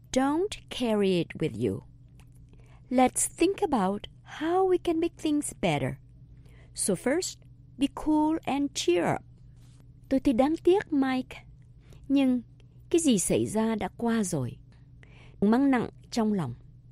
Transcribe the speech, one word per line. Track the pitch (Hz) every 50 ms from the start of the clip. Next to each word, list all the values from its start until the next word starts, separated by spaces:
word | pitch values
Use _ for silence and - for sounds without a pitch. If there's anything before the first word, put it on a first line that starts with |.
| - - -
Don't | 254 262 277 294 320 370 415 - - - -
carry | - - 247 233 220 208 202 190 185 175
it | 160 - - -
with | 160 151 113 104 120 107
you. | 95 - - - - - - - - - - - - - - - - - - - - - - -
Let's | 254 254 254 247 - - - - - -
think | - 359 392 - 415 339
about | 285 226 185 185 202 208 - - - - -
how | - - - 294 320 349 370 381 370
we | 370 349 -
can | - 330 320
make | 330 330 - -
things | - 311 294 294 285 - - -
better. | - 185 151 143 135 131 135 - - - - - - - - - - - - - - - -
So | - - - 190
first, | - - 247 269 349 370 - - - - - - - - - - -
be | 269 277 -
cool | - - 311 311 302 302 311 320 320 -
and | - 247 285 285 285 -
cheer | - - - 339 349 320 - -
up. | - - - - - - - - - - - - - - - - - - -
Tôi | 269 269
thấy | - 294 262
đáng | 220 262 302 320 330 -
tiếc, | - 359 403 - - -
Mike. | 277 269 262 262 254 254 - - - - - - - - - - - - - - - - -
Nhưng | 269 277 269 262 254 247 226 - - - - - - - - -
cái | - 339
gì | 330 294 240 190
xảy | - - 185 110 113
ra | - 156 214 220 226 226
đã | 208 208 - - -
qua | 233 233 226 226 208
rồi. | 180 - 147 127 120 - - - - - - - - - - - - - - - - - -
Mắng | - 202 226 247 277 277
nặng | 262 240 202 - - - - -
trong | - 240 220 214 208
lòng. | 196 160 123 120 - - - - - - -